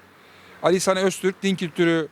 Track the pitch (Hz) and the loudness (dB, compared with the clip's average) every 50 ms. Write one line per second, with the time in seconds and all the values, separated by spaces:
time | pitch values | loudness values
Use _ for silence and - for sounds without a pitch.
0 | - - - - - - - - - - - - - 160 180 185 - 196 190 185 | -20 -20 -20 -20 -20 -20 -20 -20 -20 -20 -10 -4 0 0 2 2 2 0 0 0
1 | 190 190 180 - - 190 190 - - 196 190 - 180 160 - - 170 170 165 165 | 0 -2 -2 -2 -4 -4 -4 -2 -2 -2 -2 -2 -4 -4 -2 0 2 2 2 0
2 | 151 139 | -2 -6